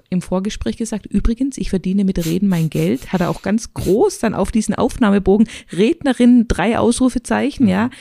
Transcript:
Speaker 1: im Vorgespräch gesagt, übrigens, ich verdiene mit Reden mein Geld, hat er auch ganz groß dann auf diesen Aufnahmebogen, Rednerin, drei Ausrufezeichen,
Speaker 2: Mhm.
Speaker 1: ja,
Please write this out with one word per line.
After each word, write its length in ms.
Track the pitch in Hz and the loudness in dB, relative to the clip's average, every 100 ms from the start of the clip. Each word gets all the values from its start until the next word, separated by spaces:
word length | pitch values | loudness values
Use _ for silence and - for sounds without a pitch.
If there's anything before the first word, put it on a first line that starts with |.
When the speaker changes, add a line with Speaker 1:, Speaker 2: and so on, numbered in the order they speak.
| _ | _
Speaker 1:
im 140 | 185 | -6
Vorgespräch 540 | - 185 202 - - 220 | -2 -4 -4 -6 -6 -6
gesagt, 280 | 226 214 - | -6 -8 -4
übrigens, 540 | 208 - 233 269 - | 0 0 0 -2 -4
ich 100 | - | -2
verdiene 360 | 190 185 196 190 | -2 0 0 0
mit 200 | 185 160 | 0 -2
Reden 220 | 175 202 | 0 0
mein 220 | 175 160 | 2 0
Geld, 420 | - 165 254 - | 0 0 -2 -2
hat 80 | 180 | -2
er 80 | 165 | -2
auch 140 | - | -2
ganz 320 | 196 220 - - | -2 -4 -4 -6
groß 420 | - 202 392 - | 0 2 2 0
dann 160 | 226 | -2
auf 180 | - 196 | -2 -2
diesen 220 | 220 214 | 0 -2
Aufnahmebogen, 760 | 196 208 - 214 196 190 202 226 - - | 0 -2 0 2 2 4 4 2 -2 -8
Rednerin, 760 | 170 220 339 277 247 240 247 220 | 0 0 2 -2 2 6 6 4
drei 320 | - 190 226 | 0 0 0
Ausrufezeichen, 840 | 220 - 254 240 - 214 240 - 220 | 0 2 0 -2 -2 -2 -2 0 0
Speaker 2:
Mhm. 40 | |
Speaker 1:
ja, 200 | 185 247 - | 2 -2 -6